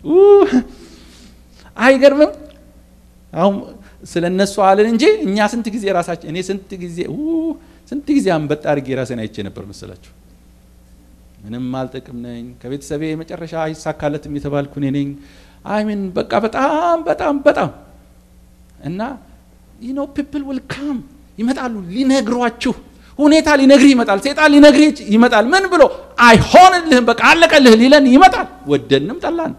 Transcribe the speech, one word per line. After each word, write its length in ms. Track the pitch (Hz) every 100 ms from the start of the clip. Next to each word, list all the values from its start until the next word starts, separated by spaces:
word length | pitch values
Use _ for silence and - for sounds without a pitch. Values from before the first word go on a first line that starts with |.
ኡ፣ 120 | - 339 403 403 370 254 - - - - - - - _ _ _ - -
አይገርምም? 540 | 240 269 277 277 302 - - - _ _ _ _ _ _ _
አሁን 220 | 160 190 196 - - - _
ስለ 200 | - 175 170
እነሱ 280 | 185 202 -
አልን 260 | 190 196 214
እንጂ 160 | 226 339 427
እኛ 160 | 294 208 208
ስንት 200 | 233 226
ጊዜ 160 | 214 196
ራሳችን፣ 360 | 180 170 170 -
እኔ 80 | 165
ስንት 280 | 180 196 196 190
ጊዜ፣ 220 | 175 170 -
ኡ፣ 100 | 165 302 330 330 302 _ _ _
ስንት 200 | 269 -
ጊዜ 200 | 285 190
አንበጣ 340 | 165 147 151 -
አድርጌ 220 | 143 127 131
ራሴን 240 | 123 120
አይቼ 160 | 107 -
ነበር 200 | 98 95 95
መሰላችሁ? 460 | 98 101 92 _ _ _ _ _ _ _ _ _ _ _ _ _ _
ምንም 260 | 104 117 127
አልጠቅም 440 | 131 131 131 127 123
ነኝ፣ 220 | 120 120 120 123
ከቤተሰቤ 480 | 123 143 139 147 160 156
መጨረሻ 380 | 165 170 165 165
አይሳካለትም 760 | 156 156 156 156 151 147 147
የተባልኩ 400 | 143 143 143 139 143
እኔ 120 | 143
ነኝ። 160 | 139 143 143 - - - _ -
አይ 160 | 208
ሚን 180 | 214 208 196
በቃ 200 | 185 - 226
በጣም፣ 580 | 220 226 269 311 339 330
በጣም፣ 320 | 311 - 311 285
በጣም። 280 | 294 - 170 - - - _ _ _ _ _ _ _ _
እና 200 | 147 180 233 262 _ _ _ _ _ _
you 140 | 233
know 140 | 269 277
people 360 | 277 285 294
will 200 | 277 262 -
come፣ 320 | - 285 262 - _ _ -
ይመጣሉ 360 | 233 269 254 220 175
ሊነግሯችሁ። 840 | 202 269 269 214 240 240 233 262 - - _ _ -
ሁኔታ 300 | 294 311 311
ሊነግርህ 380 | 285 269 277 277
ይመጣል፣ 280 | 254 220 196
ሰይጣን 300 | 269 294 302
ሊነግርህ 380 | 285 294 269 302 285 208
ይመጣል። 360 | 214 240 226 233
ምን 180 | 370 381
ብሎ? 140 | 349 269 - - -
አይሆንልህም፣ 840 | 240 220 - 330 370 359 330 247 233
በቃ 160 | 233 226
አለቀልህ 480 | 320 330 311 254 220
ሊለን 300 | 254 294 269
ይመጣል፣ 400 | 254 370 466 349 - 139
ወደንም 500 | 143 113 135 151 330
ጠላን። 340 | - 339 330